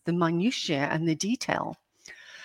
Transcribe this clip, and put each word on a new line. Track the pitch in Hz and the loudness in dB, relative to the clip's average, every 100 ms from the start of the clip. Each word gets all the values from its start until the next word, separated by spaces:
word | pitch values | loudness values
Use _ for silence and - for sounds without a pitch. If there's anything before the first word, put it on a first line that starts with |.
the | - | -2
minutiae | 170 175 170 220 - - 139 143 | 2 4 4 2 0 0 0 0
and | 156 165 | 2 2
the | |
detail. | 156 196 254 - - - 170 _ _ - - - - | 0 0 -2 -2 -2 -4 -8 _ _ -20 -20 -20 -18